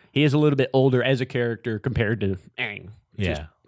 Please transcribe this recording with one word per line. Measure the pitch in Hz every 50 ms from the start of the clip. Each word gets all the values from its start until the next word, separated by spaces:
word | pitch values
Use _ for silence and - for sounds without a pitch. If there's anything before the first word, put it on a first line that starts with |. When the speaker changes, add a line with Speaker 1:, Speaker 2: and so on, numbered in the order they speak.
| _ _
Speaker 1:
he | - 139 151
is | 151 131
a | 151
little | 151 151 143 135
bit | 131 - -
older | 131 131 135 127 123 120
as | 131 135 117
a | 131
character | - - 127 120 117 113 - - 120 110 101
compared | - 127 107 120 113 104 117 98
to | 104 98 95 95 - - - -
Aang, | 123 110 104 98 92 95 104 - _ _ _ 101
just | 101 87 78 76
Speaker 2:
Yeah. | 80 - _ _ _